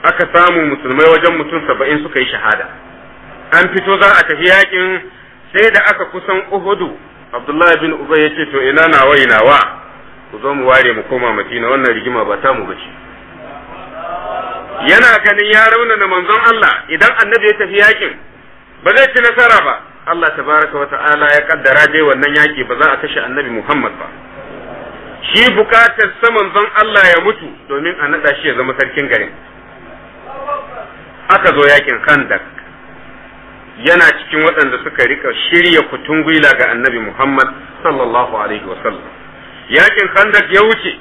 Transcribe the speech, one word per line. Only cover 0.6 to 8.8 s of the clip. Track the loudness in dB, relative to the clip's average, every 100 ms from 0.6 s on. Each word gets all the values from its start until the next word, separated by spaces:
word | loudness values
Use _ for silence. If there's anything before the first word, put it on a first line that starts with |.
| -2
musulmai | -4 -4 2 4
wajen | 6 2 -2
mutum | -4 -6 -4
saba'in | -2 -2 -2
suka | -4 -4
yi | -4
shahada. | -4 -2 -2 -4 -16 -20 -20 -20 -20 -20 -20 0
An | 2 2
fito | -2 0 2
za | 4
a | 4
tafi | 2 0 2
yaƙin, | 4 2 0 -4 -4 -8 -20 -20 -20 -8
sai | 0 2
da | 2 0
aka | -2 -6
kusan | -8 -6 -6 -4
Uhudu, | -6 -4 -4 -4 -10 -20 -20 -14
Abdullah | -12 -8 2 2 2
bin | 0
Ubay | -6 -2 0
ya | 0
ce, | -2 -6
"To, | -2
ina | 0 2